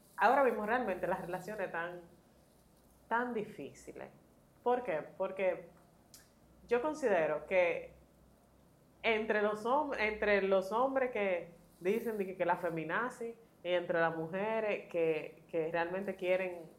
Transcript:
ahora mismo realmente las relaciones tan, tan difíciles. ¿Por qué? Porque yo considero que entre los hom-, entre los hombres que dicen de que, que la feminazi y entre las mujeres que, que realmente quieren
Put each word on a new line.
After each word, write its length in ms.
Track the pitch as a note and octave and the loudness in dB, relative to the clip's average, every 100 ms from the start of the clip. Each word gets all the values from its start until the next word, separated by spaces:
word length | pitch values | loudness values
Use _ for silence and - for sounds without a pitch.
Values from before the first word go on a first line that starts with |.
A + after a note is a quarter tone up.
| - - | -10 2
ahora 280 | G#3 C#4 | 6 6
mismo 200 | C4 G#3+ | 4 2
realmente 440 | G#3 B3+ A3 F3+ F3 | 0 0 0 -2 -2
las 120 | F#3+ | -2
relaciones 520 | E3+ F3+ G#3 G#3+ F3 | -4 -8 -8 -6 -4
tan, 280 | E3 E3+ F3+ F3 - _ _ _ _ _ _ - - - | -4 -6 -8 -16 -20 _ _ _ _ _ _ -20 -14 -2
tan 260 | A3+ B3 | -2 0
difíciles. 720 | A3 - - C3 - - C3+ C3+ - - _ _ _ | -4 -6 -10 -14 -14 -18 -16 -16 -18 -20 _ _ _
¿Por 220 | A#3+ B3 | 0 2
qué? 200 | G#3+ D#3 - - | 0 -4 -4 -6
Porque 500 | F#3+ F#3+ F#3 E3+ - - - _ _ - - _ - - - | -4 0 0 0 -6 -20 -20 _ _ -20 -20 _ -20 -14 -2
yo 120 | A#3+ | 0
considero 680 | D#4 D4+ A#3 F3+ D#3 D3+ - | 0 0 2 4 2 0 0
que 440 | F#3 F3 - - - - _ - _ _ _ _ _ _ _ | 4 4 0 -8 -18 -20 _ -20 _ _ _ _ _ _ _
entre 400 | A3 G#3+ A3 G#3+ | 0 0 2 2
los 240 | G#3 G#3 A3+ | 2 0 0
hom-, 300 | C#4 C#4+ A3 | 0 0 -2
entre 420 | G#3+ G#3+ G#3 G3+ | -2 0 4 4
los 280 | F#3+ G3 F#3+ | 4 2 2
hombres 400 | A3 C4+ C4+ B3 | 0 2 2 0
que 420 | A3 G3+ F3 E3 - - - | 0 0 -2 -6 -16 -20 -4
dicen 360 | F3 A3+ A#3 G#3+ | 0 0 -2 -4
de 100 | F#3+ | -4
que, 100 | F3 | -2
que 80 | |
la 120 | E3+ F3 | 0 0
feminazi 760 | F3 D#3+ D#3 F#3+ B3 - A#3 - - _ | 0 -2 -2 -2 -2 -6 -10 -12 -20 _
y 80 | F3 | 0
entre 260 | F3+ F3 E3+ | 0 2 2
las 140 | E3 | 2
mujeres 720 | D#3+ D#3+ F#3+ G#3+ A3 G#3+ G3+ - | 0 -4 -2 -2 0 -2 -2 -2
que, 560 | F3 E3 D#3 - - - | 0 2 0 -4 -14 -6
que 240 | E3 D#3+ | -4 -2
realmente 420 | E3+ E3+ F#3 G3 | 0 -2 -2 -4
quieren 560 | F#3 F3+ F#3 F#3 F3 E3 | -2 0 2 0 -6 -12